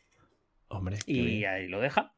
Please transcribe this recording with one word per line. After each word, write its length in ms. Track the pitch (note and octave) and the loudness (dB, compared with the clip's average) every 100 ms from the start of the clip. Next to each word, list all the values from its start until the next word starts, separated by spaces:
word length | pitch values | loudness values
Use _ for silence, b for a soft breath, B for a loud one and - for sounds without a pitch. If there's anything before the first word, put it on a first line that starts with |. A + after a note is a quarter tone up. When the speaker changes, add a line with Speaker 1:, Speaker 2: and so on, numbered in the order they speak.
| _ _ _ _ _ _ - | _ _ _ _ _ _ -10
Speaker 1:
Hombre, 300 | F#2+ F2+ G#2 - | -6 -4 -4 0
qué 60 | |
Speaker 2:
Y 120 | C3 A#2+ G#2+ | 2 2 2
Speaker 1:
bien. 120 | G2 | 0
Speaker 2:
ahí 160 | F#2+ F#2 | -2 -4
lo 120 | F#2+ | -2
deja. 320 | C3 G#3 - | 2 2 0